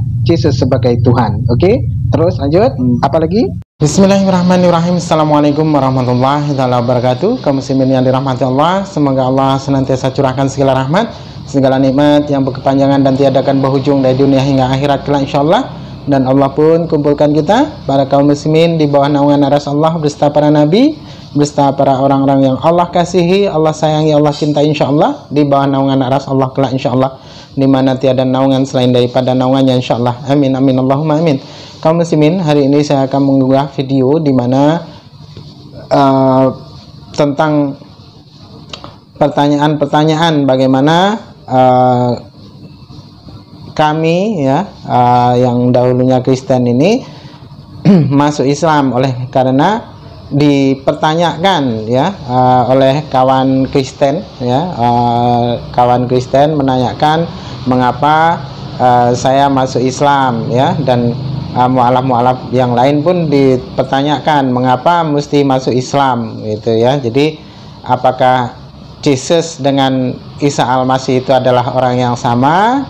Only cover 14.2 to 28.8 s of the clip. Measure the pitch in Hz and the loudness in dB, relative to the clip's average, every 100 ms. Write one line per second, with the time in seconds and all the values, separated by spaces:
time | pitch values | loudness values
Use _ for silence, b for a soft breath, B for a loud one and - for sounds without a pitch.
14.2 | 139 135 135 135 127 135 143 139 - 143 | 2 2 2 0 0 0 0 -2 -2 -2
15.2 | 139 151 147 208 269 B B B - 139 | -2 0 2 0 -2 B B B -2 0
16.2 | 127 135 135 156 156 165 170 156 147 - | 2 2 2 2 2 2 0 0 0 2
17.2 | 147 151 156 226 302 - - 139 135 139 | 2 2 2 2 0 -4 -4 -2 2 2
18.2 | 143 143 160 156 170 165 147 143 139 147 | 2 2 0 2 2 2 2 2 2 2
19.2 | 143 143 139 143 143 143 160 165 147 - | 2 2 2 0 0 -2 0 0 -4 -2
20.2 | 147 151 147 151 151 196 285 302 B B | 0 2 2 4 2 4 2 0 B B
21.2 | B 143 147 - 139 139 139 131 139 139 | B -2 -2 0 0 2 0 2 0 2
22.2 | 135 139 135 131 156 175 175 180 170 185 | 2 2 2 0 0 0 0 -2 -2 0
23.2 | 170 190 202 156 156 151 156 156 156 147 | 2 2 0 0 0 0 0 0 2 2
24.2 | 151 143 151 147 147 147 131 147 214 285 | 2 0 -2 0 0 0 0 0 0 -2
25.2 | - 147 143 139 139 139 139 135 127 135 | -6 -2 2 2 2 0 0 0 0 -2
26.2 | - 135 127 131 131 127 139 127 131 - | -2 -2 -2 -2 -2 -2 -2 0 -2 -4
27.2 | B B B - 135 131 135 131 135 127 | B B B -2 2 2 2 0 0 0
28.2 | 131 127 135 131 135 131 | 0 0 2 0 0 0